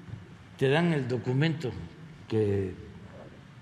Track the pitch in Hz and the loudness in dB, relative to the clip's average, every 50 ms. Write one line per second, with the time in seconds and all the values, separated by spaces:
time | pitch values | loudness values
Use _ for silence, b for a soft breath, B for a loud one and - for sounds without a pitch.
0 | - - - - - - - - - - - - 135 131 139 160 175 175 165 143 | -14 -14 -14 -14 -14 -16 -18 -18 -20 -14 -2 2 4 4 6 6 6 4 4 2
1 | 127 117 127 117 98 127 127 135 156 165 151 - - 117 - - 82 - - - | 2 0 0 0 0 2 2 4 4 4 2 0 -2 -4 -4 -6 -8 -12 -14 -16
2 | - - - - - - 113 110 107 101 101 98 95 92 87 - - - - - | -18 -18 -18 -16 -4 0 2 4 4 4 4 2 0 -2 -4 -8 -12 -14 -16 -16
3 | - - - - - - - - - - - - | -16 -16 -16 -16 -16 -16 -18 -18 -20 -20 -18 -18